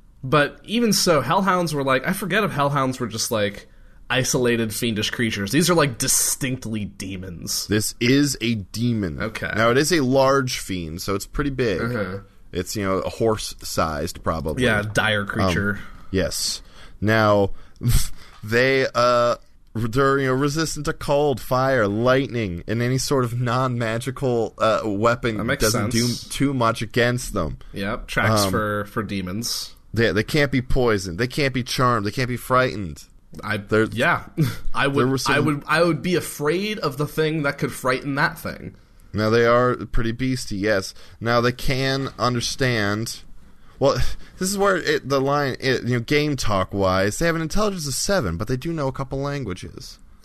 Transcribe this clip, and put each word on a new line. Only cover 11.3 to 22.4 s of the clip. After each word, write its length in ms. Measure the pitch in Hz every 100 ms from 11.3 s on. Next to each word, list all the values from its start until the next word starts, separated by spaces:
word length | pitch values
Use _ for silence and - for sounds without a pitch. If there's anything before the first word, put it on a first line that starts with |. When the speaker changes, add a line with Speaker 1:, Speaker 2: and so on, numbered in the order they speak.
| - 147
Speaker 2:
big. 320 | 131 117 85
Speaker 1:
Uh-huh. 360 | 117 120 92 101 - - -
Speaker 2:
It's, 240 | - 92 107
you 80 |
know, 160 | 98 95
a 100 | -
horse-sized, 1120 | - 113 110 - - - - 82 73 87 -
probably. 400 | - 80 76 76
Speaker 1:
Yeah, 200 | 120 107 104
dire 280 | 104 92 104
Speaker 2:
Um, 60 | 101
Speaker 1:
creature. 520 | 113 95 90 101 101 - - -
Speaker 2:
yes. 500 | 95 78 - - - - - - -
Now, 500 | 104 110 107 104 98 - - -
<laughs> 640 | 123 - - - - -
they, 440 | 104 117 131 135 131
uh, 420 | 120 123 120 120 110 - - - 110
they're, 440 | 117 123 135 139
you 80 | 131
know, 60 |
resistant 520 | 131 147 151 156 151 147
to 80 |
cold, 480 | - - 143 147 117
fire, 460 | - 127 135 127 101
lightning, 760 | 104 123 131 139 117